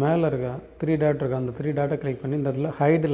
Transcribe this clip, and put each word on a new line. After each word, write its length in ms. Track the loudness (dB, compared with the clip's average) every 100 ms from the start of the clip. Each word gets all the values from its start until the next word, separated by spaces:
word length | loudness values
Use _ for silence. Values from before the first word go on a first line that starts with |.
மேல 260 | 2 2 2
இருக்க 220 | 0 -4 -8 -12 -6
three 160 | 0 2
dot 180 | 2 2
இருக்கா, 200 | 0 -2
அந்த 120 | -4 -4
three 120 | -4 -2
டாட்டை 180 | 0 -2
click 180 | -4 -4
பண்ணி 160 | -4 -2
இந்த 80 | 0
இடத்துல 220 | -2 -2 2
hide 260 | 4 4 4